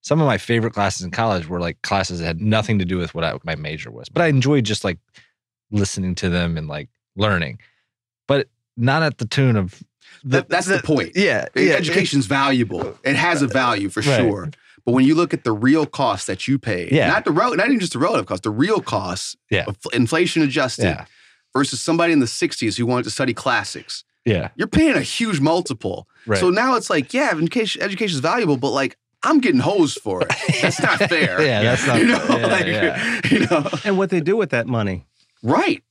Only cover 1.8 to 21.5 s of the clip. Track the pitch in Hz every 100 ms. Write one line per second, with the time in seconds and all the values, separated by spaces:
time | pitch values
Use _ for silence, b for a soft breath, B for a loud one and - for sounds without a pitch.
1.8 | - 98 92 87 82 82 107 110 107 104
2.8 | 90 92 85 85 80 - 160 80 151 160
3.8 | - 117 120 165 170 139 127 147 107 104
4.8 | 101 87 _ b b b _ _ _ 104
5.8 | 98 - 92 87 92 87 85 82 78 73
6.8 | 71 _ _ 95 104 92 76 - b b
7.8 | b _ _ _ - 139 110 _ _ -
8.8 | 120 147 156 - 110 - 135 110 92 -
9.8 | - _ b b 135 135 - 170 190 190
10.8 | - 147 85 175 196 110 - - 135 143
11.8 | 160 175 185 143 117 135 139 131 107 87
12.8 | - - 127 139 170 160 139 131 123 107
13.8 | 98 - 143 139 120 101 90 - b b
14.8 | - 123 131 156 170 160 123 107 123 156
15.8 | 151 - 127 98 - 92 - 135 - 90
16.8 | 85 147 95 202 - 156 240 160 208 254
17.8 | 175 120 165 190 92 95 110 107 175 214
18.8 | - 107 92 90 - - _ 98 85 92
19.8 | - 120 117 160 175 165 147 131 131 -
20.8 | 101 76 - b b b b